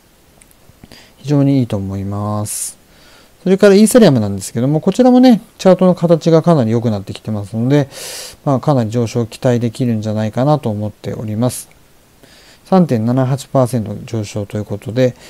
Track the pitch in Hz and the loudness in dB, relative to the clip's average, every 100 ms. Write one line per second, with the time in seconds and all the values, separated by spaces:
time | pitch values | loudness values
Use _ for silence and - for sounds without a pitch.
0 | _ _ _ _ _ _ _ _ - - | _ _ _ _ _ _ _ _ -20 -20
1 | _ _ 135 147 139 139 117 104 98 98 | _ _ -4 0 2 0 0 -4 -6 -8
2 | 98 101 104 104 104 - - - _ _ | -8 -6 -6 -6 -6 -8 -12 -14 _ _
3 | - - _ _ 180 190 208 196 214 254 | -20 -20 _ _ -2 4 6 6 6 6
4 | 202 131 104 98 - 117 131 156 - 190 | 6 4 0 -4 -8 -4 -2 0 -2 2
5 | 254 247 254 220 - - 190 180 185 175 | 4 6 6 4 0 0 4 4 4 2
6 | 170 165 170 160 170 160 113 117 117 101 | 2 2 4 2 4 2 2 0 -2 -4
7 | 98 92 - 107 101 110 123 147 135 - | -8 -12 -8 -8 -6 -4 0 0 0 -8
8 | - - - - - 131 - 135 110 120 | -16 -16 -18 -8 -4 -2 0 0 0 -2
9 | 113 120 113 - 131 120 117 - 123 110 | -4 -4 -6 -4 -2 0 -2 -4 -2 -2
10 | 107 107 107 - 139 151 120 104 107 - | -4 -4 -4 -2 0 0 -2 -6 -8 -10
11 | - - 110 107 123 - - _ _ _ | -12 -10 -8 -4 -4 -4 -16 _ _ _
12 | _ _ _ - _ _ - 190 165 120 | _ _ _ -20 _ _ 0 2 2 0
13 | 113 127 127 135 - 135 123 123 104 104 | 0 0 0 -4 -4 -2 0 -2 -6 -10
14 | - 113 101 107 101 107 104 101 - 113 | -8 -8 -8 -8 -8 -8 -8 -10 -8 -2
15 | 127 - | -2 -4